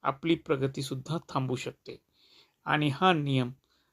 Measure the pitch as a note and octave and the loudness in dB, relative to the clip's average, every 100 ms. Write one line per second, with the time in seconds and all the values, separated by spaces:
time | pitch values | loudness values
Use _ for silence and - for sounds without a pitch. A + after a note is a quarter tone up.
0 | C#3 C#3 E3 E3 - C3+ C3+ C#3+ C3+ C3 | -4 -2 0 0 0 0 0 -2 -6 -8
1 | C#3 D#3+ - C#3+ C3 B2+ B2+ - - - | -6 -6 -4 -4 -2 -4 -6 -12 -16 -18
2 | _ _ _ - _ _ D3+ D3+ D3+ C3+ | _ _ _ -20 _ _ -2 0 2 4
3 | F#3 E3 C#3+ C3 B2 - _ _ _ | 4 4 2 0 0 -6 _ _ _